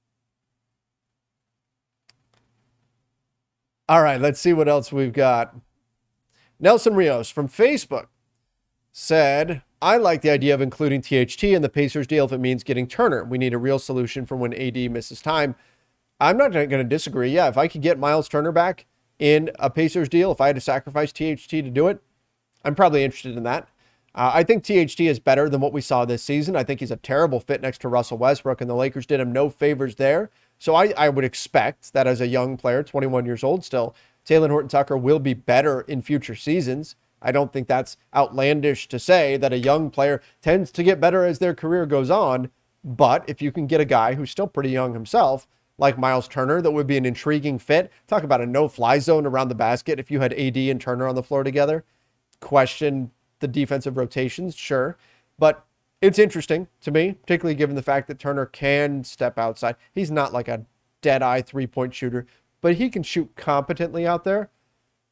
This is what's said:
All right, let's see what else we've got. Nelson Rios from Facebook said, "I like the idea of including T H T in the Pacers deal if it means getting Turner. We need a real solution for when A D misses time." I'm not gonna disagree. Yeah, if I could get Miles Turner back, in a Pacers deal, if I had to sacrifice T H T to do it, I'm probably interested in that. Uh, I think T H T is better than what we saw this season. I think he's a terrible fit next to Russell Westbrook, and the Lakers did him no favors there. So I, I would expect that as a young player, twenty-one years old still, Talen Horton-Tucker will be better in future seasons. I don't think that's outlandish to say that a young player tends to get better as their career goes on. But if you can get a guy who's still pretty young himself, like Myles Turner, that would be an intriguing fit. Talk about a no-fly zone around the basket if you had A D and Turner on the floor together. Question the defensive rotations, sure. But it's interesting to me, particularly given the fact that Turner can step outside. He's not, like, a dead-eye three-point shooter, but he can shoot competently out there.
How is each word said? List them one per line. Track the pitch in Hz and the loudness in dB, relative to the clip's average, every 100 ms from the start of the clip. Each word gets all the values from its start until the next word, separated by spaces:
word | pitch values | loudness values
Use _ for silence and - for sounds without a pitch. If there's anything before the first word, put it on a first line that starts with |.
| _ _ _ _ _ _ _ _ _ _ _ _ _ _ _ _ _ _ _ _ _ _ _ _ _ _ _ _ _ _ _ _ _ _ _ _ _ _ - | _ _ _ _ _ _ _ _ _ _ _ _ _ _ _ _ _ _ _ _ _ _ _ _ _ _ _ _ _ _ _ _ _ _ _ _ _ _ 2
All | 165 | 4
right, | 151 131 | 4 2
let's | 143 131 | 0 0
see | 175 | 2
what | 165 147 | 4 4
else | 147 139 | 2 0
we've | 139 131 | -4 -2
got. | 127 131 120 117 120 - _ _ _ _ _ _ _ _ - | 2 2 2 -2 -10 -20 _ _ _ _ _ _ _ _ 2
Nelson | 175 233 226 196 | 6 6 6 4
Rios | 165 123 113 | 2 2 -4
from | - 139 | -6 -6
Facebook | - 247 294 - 131 - _ _ _ _ _ _ _ _ | 2 2 2 -4 -8 -10 _ _ _ _ _ _ _ _
said, | - - 160 139 143 165 151 - - | -12 0 4 4 2 -2 -4 -12 -4
"I | 165 233 | 2 4
like | 202 160 | 4 2
the | 151 | 2
idea | 143 139 | 2 2
of | 139 | 2
including | 135 - 147 139 | 0 -2 -2 -2
T | - 135 | 0 0
H | 123 - | 0 0
T | 202 | 2
in | 185 | 2
the | 143 | 2
Pacers | 147 143 151 127 | 0 -2 -2 -2
deal | 156 | 0
if | 135 | 0
it | 127 | 0
means | 127 127 | -2 -2
getting | - 123 123 | -2 -4 -4
Turner. | - 233 123 | 0 0 0
We | 113 127 | -4 -4
need | 127 | -2
a | 117 | -2
real | 131 139 | 0 -2
solution | - 127 120 139 123 | -2 -4 -4 -6 -8
for | 131 | -6
when | 120 | -6
A | 120 131 | -4 -6
D | 123 123 | -4 -6
misses | 120 - - | -6 -10 -10
time." | 156 160 143 123 _ _ _ _ _ - | -2 0 0 -4 _ _ _ _ _ 0
I'm | 147 220 | 2 4
not | 277 | 2
gonna | 170 143 135 | 2 0 0
disagree. | 123 151 156 127 127 | 0 -2 -4 -4 0
Yeah, | 160 156 | 2 2
if | 123 | 2
I | 165 | 0
could | 156 | 0
get | 143 135 | 0 0
Miles | 143 156 147 | 0 0 0
Turner | 147 160 | -2 0
back, | 165 180 180 - _ _ - | 0 0 -2 -12 _ _ -2
in | 147 151 160 - | 2 4 2 -4
a | 131 | -4
Pacers | 156 160 175 147 | 0 0 0 0
deal, | 170 185 | 2 2
if | 156 | 2
I | 139 | 2
had | 135 | 2
to | |
sacrifice | - 135 143 147 151 | -2 -4 -4 -4 -4
T | - 156 | -4 -6
H | 151 - | -6 -6
T | 156 | -6
to | 139 | -4
do | 123 170 | 0 2
it, | 202 _ _ _ _ _ _ | 0 _ _ _ _ _ _
I'm | 147 | -4
probably | 147 185 147 | 2 4 4
interested | 135 - 131 120 | 0 -4 -10 -8
in | |
that. | 117 147 - _ _ _ _ - | -4 -4 -6 _ _ _ _ -2
Uh, | 127 | 0
I | 147 | 2
think | 170 220 | 2 2
T | - 196 | 2 0
H | 156 - | 0 0
T | 165 | 0
is | 127 | 0
better | - 135 151 | 2 2 2
than | 139 | 0
what | 139 | -2
we | 139 | -4
saw | - 127 | -2 -2
this | 120 120 | 0 -4
season. | - 143 151 170 | -4 -4 -2 -2
I | |
think | 127 139 | -4 -6
he's | 117 | -8
a | 113 | -8
terrible | - 135 165 127 | -2 0 2 0
fit | - 131 | -4 -4
next | 131 - | -4 -6
to | 127 | -2
Russell | 120 117 113 | -2 -2 0
Westbrook, | 127 143 135 123 | 0 0 -2 -4
and | 123 | -4
the | |
Lakers | 120 135 135 123 | -2 -2 -4 -4
did | 143 | -2
him | 123 | 0
no | 127 143 | 0 -2
favors | - 147 139 135 | 0 -2 0 -4
there. | 107 135 160 214 _ _ _ | -2 0 0 -2 _ _ _
So | - | 0
I, | 160 208 165 | 4 4 2
I | 151 | 0
would | 139 | 2
expect | 127 - - 139 113 - - | -2 -4 -2 0 0 -4 -6
that | 135 127 | 0 0
as | 123 | 0
a | 123 | 0
young | 127 127 127 | -2 -2 -4
player, | 123 127 | -2 -2
twenty-one | 143 143 135 127 | -2 -4 -2 -2
years | 120 117 | -2 -2
old | 135 180 | -2 -2
still, | - 127 117 - _ _ - | -2 -4 -4 -6 _ _ 2
Talen | 160 156 | 4 4
Horton-Tucker | 147 143 139 139 139 | 0 0 0 0 0
will | 123 151 | 2 2
be | 135 | 0
better | 120 - 123 143 131 | -4 0 2 2 0
in | 127 135 | -4 -8
future | - 147 - | -4 -4 -4
seasons. | 110 - 175 127 135 156 - _ _ | -10 -2 -2 -2 -6 -10 -18 _ _
I | 123 | -2
don't | 135 139 | 0 0
think | 135 120 | -4 -2
that's | 131 127 - _ | -2 -4 -12 _
outlandish | 135 135 123 139 151 143 135 - | 0 0 0 0 0 0 -2 -6
to | 123 | -6
say | - 185 143 139 | 2 4 4 0
that | 131 | 0
a | 123 | 0
young | 123 151 151 | 0 0 0
player | - 143 - _ _ | 0 0 0 _ _
tends | 156 185 175 | 0 0 0
to | - | -2
get | 175 180 | 2 4
better | 165 185 | 4 4
as | 180 151 | 2 0
their | 180 | -2
career | 160 160 175 156 | -2 -2 -2 0
goes | 139 131 | 0 2
on. | 196 165 127 127 _ _ _ | 2 2 0 -4 _ _ _
But | 143 120 131 147 - | -8 2 4 4 -2
if | 143 | -6
you | 143 | -6
can | 170 143 | -4 0
get | 160 | 0
a | |
guy | 147 123 113 | 2 2 2
who's | 135 135 | -2 -6
still | - 196 | -6 -6
pretty | - 135 | -4 -4
young | 131 127 | -2 -4
himself, | 117 113 240 151 135 - _ _ - | -6 -2 2 2 0 -8 _ _ 0
like | 139 127 | 0 2
Myles | 131 127 - | 0 0 -2
Turner, | 135 131 170 | -4 0 0
that | 170 | 0
would | 151 139 | 0 0
be | 139 | 0
an | 127 | -2
intriguing | 117 151 151 143 131 | -4 -2 -2 -2 -4
fit. | - 156 185 _ - | 0 0 0 _ -4
Talk | 214 | -2
about | 151 127 | 0 0
a | 120 | 0
no-fly | 131 151 - 117 143 | 0 0 0 2 2
zone | 147 156 | 2 2
around | 143 131 131 | 2 -2 -2
the | |
basket | 113 113 120 - 139 | -2 -2 -2 -4 -6
if | 127 | -4
you | 143 | -2
had | 127 | -2
A | 139 135 | -2 -4
D | 131 131 | -2 -2
and | 131 | -2
Turner | 131 123 131 | -4 -4 -2
on | |
the | 127 | -4
floor | 127 139 | -2 -2
together. | 135 143 143 160 - _ _ _ _ _ | 0 0 0 0 -6 _ _ _ _ _
Question | - 139 131 - 151 139 123 _ _ - | 0 2 2 0 -4 -2 -6 _ _ -10
the | 143 | -6
defensive | 143 135 139 135 131 | -4 -2 -2 -4 -6
rotations, | 120 135 131 - 180 | -6 -4 -6 -6 -10
sure. | - - 135 139 - _ _ _ - | -10 -4 -2 -2 -6 _ _ _ 0
But | 156 - _ _ _ - | 2 2 _ _ _ 2
it's | 190 202 | 2 6
interesting | 214 165 - 160 185 _ | 2 2 -4 -4 -4 _
to | - | -2
me, | 151 180 | 0 0
particularly | 190 - 175 175 | -2 -4 -2 -2
given | 143 147 | -2 -2
the | 139 | -2
fact | 127 139 131 | -2 -2 -2
that | 139 | -8
Turner | 143 139 127 | -6 -4 -6
can | - 139 143 147 139 | -4 0 2 0 -2
step | 123 - 123 - | -8 -4 -4 -2
outside. | 113 113 117 120 _ | -4 -2 -4 -6 _
He's | 190 170 | -6 -4
not, | 151 135 | -2 -2
like, | 123 120 | -2 -6
a | 113 113 _ _ _ | -8 -10 _ _ _
dead-eye | 151 135 127 127 | 2 2 2 0
three-point | 123 135 127 - 127 | -4 -6 -6 -4 -6
shooter, | - 127 123 120 _ _ _ | -6 -6 -6 -10 _ _ _
but | 170 | 0
he | 170 254 | 0 0
can | 202 | -4
shoot | 151 170 151 - | -6 -4 -6 -6
competently | - 143 139 165 170 170 170 | -2 -2 -2 -4 -6 -4 -2
out | 170 | -2
there. | 190 202 202 _ _ _ _ _ _ | -2 -4 -4 _ _ _ _ _ _